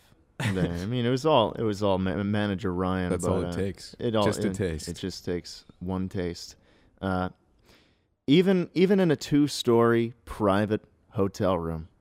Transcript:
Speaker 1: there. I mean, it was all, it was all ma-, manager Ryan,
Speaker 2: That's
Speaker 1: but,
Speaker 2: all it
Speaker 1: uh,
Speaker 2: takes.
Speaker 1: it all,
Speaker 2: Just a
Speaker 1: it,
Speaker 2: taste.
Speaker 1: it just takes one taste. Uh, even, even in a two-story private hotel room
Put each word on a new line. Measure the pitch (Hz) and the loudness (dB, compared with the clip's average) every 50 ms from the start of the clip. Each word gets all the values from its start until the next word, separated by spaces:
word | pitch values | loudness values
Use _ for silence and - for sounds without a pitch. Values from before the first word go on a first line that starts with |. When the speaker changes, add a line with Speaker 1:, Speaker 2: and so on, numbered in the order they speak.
| _ _ _ _ _ _ _ - | _ _ _ _ _ _ _ -6
Speaker 1:
there. | - 110 98 92 87 85 | -4 -2 0 0 0 -2
I | 85 87 90 | -2 -4 -6
mean, | 104 123 127 117 | -4 -4 -2 0
it | 120 | 0
was | 127 131 127 | 0 0 2
all, | 160 156 127 110 87 - | 4 4 4 4 2 0
it | - 117 | -2 -2
was | 110 104 95 104 | -2 -2 0 2
all | 101 95 92 | 2 2 2
ma-, | 95 95 85 98 101 | 0 0 -2 -2 -2
manager | 101 104 104 104 104 98 90 110 95 90 | -2 0 0 0 0 -2 -2 -2 -4 -2
Ryan, | 87 92 92 92 92 90 90 | -2 -2 0 0 0 0 -2
Speaker 2:
That's | 92 90 87 | -2 -2 0
Speaker 1:
but, | 87 | 0
Speaker 2:
all | 92 92 | -2 -2
it | 92 87 | -2 -4
Speaker 1:
uh, | 87 | -4
Speaker 2:
takes. | 90 95 101 87 - - - - - | -4 -4 -6 -6 -10 -14 -18 -12 -8
Speaker 1:
it | - 120 110 | -4 -2 0
all, | 110 104 | 2 2
Speaker 2:
Just | 104 98 - 101 | 2 0 0 -2
a | 98 | -4
Speaker 1:
it, | 95 | -4
Speaker 2:
taste. | 98 101 90 80 78 - - | -2 -4 -4 -4 -6 -8 -10
Speaker 1:
it | 85 - | -10 -8
just | - 95 - - - | -8 -8 -8 -8 -6
takes | - 90 87 - - - - - - - _ | -6 -6 -6 -6 -10 -16 -20 -20 -20 -20 _
one | 87 90 95 92 95 95 | -8 -6 -4 -4 -4 -4
taste. | - 101 90 87 85 - - - - - _ _ _ _ _ _ _ _ | -4 -6 -6 -6 -6 -8 -12 -16 -20 -20 _ _ _ _ _ _ _ _
Uh, | 95 95 92 90 90 92 - _ _ _ _ _ _ _ - _ _ _ _ _ _ _ _ _ _ | -4 -2 -2 -2 -2 -4 -6 _ _ _ _ _ _ _ -20 _ _ _ _ _ _ _ _ _ _
even, | - 135 175 185 185 196 180 170 - - | 4 4 4 6 4 4 2 0 0 0
even | 156 180 180 208 190 | 2 2 4 4 4
in | 190 170 | 4 4
a | 147 | 2
two-story | 135 - - 151 143 147 139 - - - 120 117 117 117 117 117 117 117 113 120 _ _ | 0 0 0 2 2 2 2 0 -2 0 4 4 6 6 6 4 2 0 -2 -6 _ _
private | - - - 110 98 95 101 107 98 107 104 - _ _ _ _ _ | -14 -6 0 2 4 4 4 2 0 -2 -4 -4 _ _ _ _ _
hotel | - 110 98 98 - - 110 90 92 85 | -4 -2 -2 -2 -2 0 0 0 0 0
room | 82 82 82 80 82 90 _ _ | -2 -4 -6 -6 -8 -12 _ _